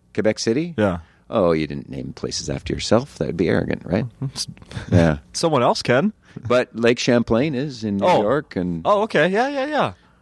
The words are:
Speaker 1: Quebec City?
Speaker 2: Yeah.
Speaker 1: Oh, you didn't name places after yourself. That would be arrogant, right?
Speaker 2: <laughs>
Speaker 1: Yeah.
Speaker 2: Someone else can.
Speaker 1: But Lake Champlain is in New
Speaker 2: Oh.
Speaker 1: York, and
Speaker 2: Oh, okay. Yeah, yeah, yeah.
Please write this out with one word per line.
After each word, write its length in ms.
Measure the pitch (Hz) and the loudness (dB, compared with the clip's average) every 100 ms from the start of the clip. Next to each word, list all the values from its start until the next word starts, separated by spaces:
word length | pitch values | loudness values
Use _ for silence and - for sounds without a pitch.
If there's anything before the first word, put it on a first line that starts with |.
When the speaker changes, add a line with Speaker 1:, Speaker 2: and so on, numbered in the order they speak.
| _ | _
Speaker 1:
Quebec 260 | - 104 - | -2 0 0
City? 340 | 113 120 175 147 | 0 0 -2 0
Speaker 2:
Yeah. 220 | 104 85 - _ - | 0 0 -8 _ -4
Speaker 1:
Oh, 220 | 117 87 | 0 2
you 160 | 80 76 | 2 -2
didn't 220 | 71 - | -6 -10
name 240 | 67 67 | -10 -10
places 360 | - 62 - - | -8 -8 -6 -6
after 240 | 69 - | -6 -4
yourself. 440 | - - 110 139 - | -6 2 0 0 -6
That 80 | - | -4
would 100 | 170 | 0
be 120 | 82 | 0
arrogant, 340 | - - - - | 0 -2 -6 -4
right? 200 | 95 127 - | -4 -4 -8
Speaker 2:
<laughs> 720 | 139 - - - - - - | -8 -8 -10 -12 -16 -14 2
Speaker 1:
Yeah. 280 | 90 82 73 - | 4 4 2 -6
Speaker 2:
Someone 280 | - 170 143 | -4 0 2
else 220 | 127 214 | 2 2
can. 280 | - 123 208 - _ - 113 | 2 2 2 -4 _ -10 0
Speaker 1:
But 280 | 123 - 113 | 0 0 0
Lake 220 | 117 123 | 2 2
Champlain 560 | - 120 117 113 156 | 2 2 2 0 0
is 300 | 127 151 120 | -2 -6 -6
in 140 | 107 98 | -4 0
New 80 | 180 | 4
Speaker 2:
Oh. 140 | 151 | 4
Speaker 1:
York, 340 | 104 143 - - | 4 0 -2 -4
and 260 | 90 85 120 | -4 -2 0
Speaker 2:
Oh, 180 | 208 | 0
okay. 240 | 220 165 170 | 2 2 2
Yeah, 200 | 196 269 | 2 0
yeah, 160 | 277 285 | -2 -2
yeah. 260 | 294 139 - _ _ | -2 -2 -6 _ _